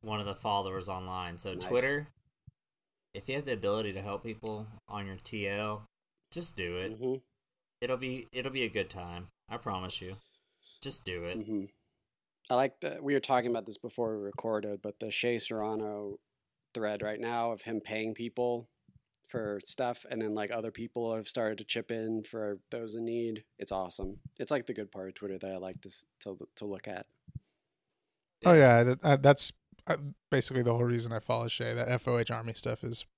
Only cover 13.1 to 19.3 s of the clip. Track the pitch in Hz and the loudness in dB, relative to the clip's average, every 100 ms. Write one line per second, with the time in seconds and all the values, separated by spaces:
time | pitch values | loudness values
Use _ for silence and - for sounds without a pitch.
13.1 | 143 - 131 120 117 101 101 120 - 117 | 2 4 2 4 -2 -4 -10 -10 -2 -2
14.1 | 110 101 98 113 110 101 101 104 101 110 | -2 -4 -4 -2 0 -2 -6 -8 -8 -6
15.1 | 104 123 120 - 110 107 110 107 104 104 | -2 0 0 -2 -2 -2 -2 -2 -4 -6
16.1 | 101 _ _ _ _ _ - 107 104 104 | -10 _ _ _ _ _ -4 -2 -2 -2
17.1 | 107 117 117 117 113 - 110 104 110 110 | -2 -2 0 0 -2 -4 -4 -2 -2 -2
18.1 | 110 117 113 123 120 113 _ _ - _ | -4 -6 0 0 0 -6 _ _ -20 _
19.1 | _ _ | _ _